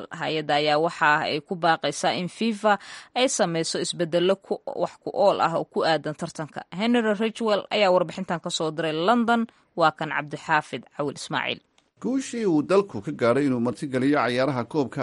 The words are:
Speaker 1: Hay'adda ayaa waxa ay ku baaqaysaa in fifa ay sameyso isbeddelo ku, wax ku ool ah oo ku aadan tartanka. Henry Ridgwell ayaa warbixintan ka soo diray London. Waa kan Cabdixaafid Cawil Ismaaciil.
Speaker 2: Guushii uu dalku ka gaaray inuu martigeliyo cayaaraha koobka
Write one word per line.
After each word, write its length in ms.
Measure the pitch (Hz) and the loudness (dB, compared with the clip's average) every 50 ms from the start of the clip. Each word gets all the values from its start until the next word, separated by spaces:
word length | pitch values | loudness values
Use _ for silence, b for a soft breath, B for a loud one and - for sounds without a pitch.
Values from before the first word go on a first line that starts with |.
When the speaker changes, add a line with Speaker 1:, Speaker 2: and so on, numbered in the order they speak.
| - - | -2 -8
Speaker 1:
Hay'adda 420 | - 165 151 143 147 156 156 147 147 | -10 -8 -6 -4 -4 -4 -2 0 0
ayaa 220 | 147 151 151 147 151 | 2 2 2 2 2
waxa 320 | 165 170 - - 160 151 151 156 - | 2 0 0 2 4 4 4 4 2
ay 160 | - 127 151 | 0 -4 -4
ku 160 | - - 196 | -4 -6 -6
baaqaysaa 560 | 165 165 170 160 - - 143 143 - - 165 113 151 | 0 2 2 2 2 0 -4 -4 -2 -2 -2 -2 -2
in 80 | 180 170 | -4 -6
fifa 460 | - - 220 233 214 202 208 214 202 - B B B B B B B | -4 -2 -2 -2 -2 0 2 2 2 2 B B B B B B B
ay 120 | 247 254 277 | 0 0 0
sameyso 500 | - - 208 175 165 160 165 - - 175 | 2 0 0 0 0 -2 -2 -2 -2 -4
isbeddelo 560 | 170 - - 156 175 160 160 175 170 185 196 | -4 -4 -4 -4 -2 0 0 2 2 2 2
ku, 180 | - _ - 208 - - - - | 0 _ -6 -8 -6 -6 -8 -6
wax 180 | - 175 - - - | -4 -4 -4 -6 -8
ku 100 | - - - | -10 -6 0
ool 260 | - 202 190 156 92 | 4 4 4 4 4
ah 140 | 110 165 165 | 2 0 0
oo 80 | - 160 | 0 -4
ku 160 | - - - | -4 -2 0
aadan 360 | 151 160 160 151 143 151 151 | 2 2 2 0 -2 -6 -8
tartanka. 440 | - 175 - - - 156 143 - - - - - | -8 -10 -10 -8 -8 -10 -10 -10 -14 -14 -10 -6
Henry 260 | 175 214 233 240 240 220 220 208 | -4 0 2 2 2 2 2 0
Ridgwell 480 | 196 226 226 214 - 233 214 208 190 - - | 0 0 -2 -2 -2 0 0 0 0 0 -2
ayaa 160 | - 214 208 185 | 0 2 4 6
warbixintan 520 | 180 180 175 160 - - 190 - 180 160 | 4 4 2 0 -4 -8 -6 -4 -4 -4
ka 100 | - 175 | -4 -6
soo 200 | - - 165 156 | -4 -2 -2 -2
diray 200 | 156 156 160 160 151 | -2 -2 -2 -2 -2
London. 540 | 156 170 202 240 240 233 220 233 233 226 - b b b b b 180 | 0 2 2 4 4 4 2 2 0 0 -4 b b b b b 2
Waa 140 | 165 156 - | 2 2 2
kan 140 | - 160 156 | 0 -6 -6
Cabdixaafid 720 | 143 147 147 147 151 147 - - 160 151 - - - 127 - - | -4 -6 -6 -6 -8 -8 -2 0 0 0 0 -2 -8 -12 -12 -10
Cawil 240 | _ - - 139 - | _ -6 -4 -4 -6
Ismaaciil. 460 | - - - 160 127 - 123 120 - _ _ _ _ _ _ _ - | -8 -8 -4 -4 -4 -2 -4 -6 -8 _ _ _ _ _ _ _ -8
Speaker 2:
Guushii 440 | - 214 262 269 262 - - 233 220 | -4 -2 -2 -2 -4 -4 -4 -2 0
uu 160 | 190 160 151 | 2 2 2
dalku 400 | 135 - 180 202 202 202 - 107 | 4 4 4 2 2 2 -4 -10
ka 100 | - 160 | -8 -6
gaaray 340 | 147 - 123 117 120 139 147 | -4 0 2 2 4 4 2
inuu 140 | 139 127 120 | 2 0 0
martigeliyo 580 | 117 123 113 - 160 139 127 123 127 143 147 143 | 0 -2 -2 -4 -6 -4 -2 0 2 2 2 2
cayaaraha 420 | 117 120 120 123 131 147 135 123 113 | 2 2 2 2 0 0 0 -2 -4
koobka 360 | - - 156 131 117 - 143 | -2 -2 -2 -2 -2 -2 -2